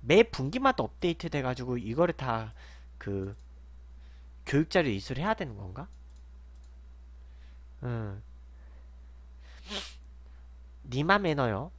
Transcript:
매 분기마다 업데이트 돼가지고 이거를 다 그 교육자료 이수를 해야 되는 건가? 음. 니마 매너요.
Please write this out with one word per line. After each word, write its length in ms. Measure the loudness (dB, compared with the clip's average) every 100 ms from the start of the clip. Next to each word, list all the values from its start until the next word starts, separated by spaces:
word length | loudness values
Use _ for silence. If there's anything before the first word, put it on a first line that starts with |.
매 200 | 10 10
분기마다 600 | 10 6 0 4 4 6
업데이트 440 | 0 2 2 2 0
돼가지고 500 | 0 2 0 0 0
이거를 360 | 0 4 4
다 380 | 4 2 0 0 -8 -16 -18 -18 -8
그 360 | -2 -2 -2 -6 -14 -18 -18 -16 -16 -16 -16 -18 -18 -14
교육자료 460 | 2 4 6 6 6
이수를 320 | 4 0 -2
해야 100 | 2
되는 240 | 2 0 -6
건가? 320 | -8 -8 -10 -12 -16 -16 -16 -18 -18 -18 -18 -18 -18 -18 -16 -16 -16 -16 -16 -16 -16 -8
음. 400 | -4 -2 -4 -6 -10 -16 -16 -18 -16 -16 -16 -16 -16 -16 -18 -18 -18 -16 -6 -6 -6 -12 -16 -16 -16 -16 -16 -16 -16 -16 -4
니마 280 | 0 6 6
매너요. 540 | 6 4 4 4 0